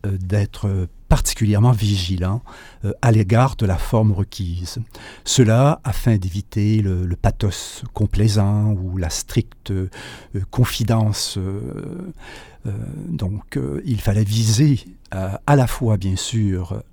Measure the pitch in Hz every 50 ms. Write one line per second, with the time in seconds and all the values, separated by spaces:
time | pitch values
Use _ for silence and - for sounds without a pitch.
0 | - 101 98 95 92 90 104 104 101 101 - - - 101 98 95 90 87 - -
1 | - - - - - - - - 113 104 104 101 110 123 127 104 107 101 101 95
2 | 87 87 95 87 87 92 98 120 - - - - - - - - - 101 - -
3 | - 123 113 110 104 92 117 113 127 135 - - 113 95 92 82 - - - 113
4 | 110 107 101 92 98 - - - 98 85 85 90 90 - - 117 113 - - -
5 | - - - - - - - - 127 107 110 117 135 143 160 - - - 104 -
6 | - 120 113 101 92 92 82 101 104 - - 110 101 104 110 110 104 98 92 90
7 | 90 87 90 - - 113 - - - 101 - - - - - - - - - -
8 | 107 104 - - 104 110 101 107 98 101 104 104 104 107 107 92 92 92 90 95
9 | 87 78 - - - - - 127 - - - - - - 98 95 92 95 - -
10 | - - - - - - - 101 95 - - - 123 - - - 123 101 117 110
11 | 110 110 104 - - - - 101 92 95 95 101 117 127 - - - - 175 175
12 | 185 196 - - - - - - - - - - - - 101 110 113 - - -
13 | 101 - - - - 90 101 104 - - - 143 135 135 - 69 196 175 120 98
14 | - - 101 104 110 98 104 113 113 110 110 107 147 151 139 117 - - - -
15 | - - - 95 95 92 101 - - - 143 143 127 113 - - 127 113 107 98
16 | 90 98 92 92 - - - 113 107 101 95 90 90 - 104 107 - -